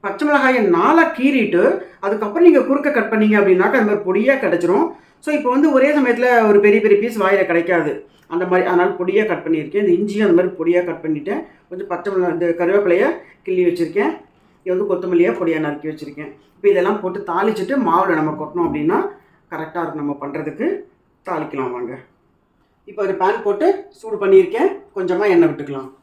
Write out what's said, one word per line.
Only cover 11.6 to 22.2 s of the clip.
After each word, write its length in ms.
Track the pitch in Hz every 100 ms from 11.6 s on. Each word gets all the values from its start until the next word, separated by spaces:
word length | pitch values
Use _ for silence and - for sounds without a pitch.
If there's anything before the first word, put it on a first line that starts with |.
| _
கொஞ்சம் 200 | 185 196
பச்சை 180 | 175 202
மிளகாய், 220 | 190 175 165
இந்த 120 | 170 170
கருவேப்பிலையை 480 | 175 196 185 175 262 339 - _ -
கிள்ளி 180 | 185 180
வச்சிருக்கேன். 440 | 175 165 185 277 - - _ _ _ 185
இது 80 |
வந்து 140 | 185 202
கொத்தமல்லியை 420 | 180 180 175 180 180
பொடியா 180 | 170 156 151
நறுக்கி 220 | 147 156
வச்சிருக்கேன். 400 | 151 147 147 151 - _ _
இப்போ 120 | 202
இதெல்லாம் 280 | 180 190 208
போட்டு 180 | 185 180 -
தாளிச்சிட்டு 460 | 170 208 196 175 135 165
மாவுல 280 | 165 190 160
நம்ம 140 | 156 -
கொட்டினோம் 280 | 151 175 160
அப்படின்னா 300 | 151 151 214 403 - _ _ _
கரெக்டா 300 | 160 156 175
இருக்கும் 220 | 165 151
நம்ம 120 | 143 139
பண்றதுக்கு. 460 | 139 151 147 - 302 392 - _ _ _ -
தாளிக்கலாம் 500 | 165 151 139 127 123
வாங்க. 160 | 120 - - _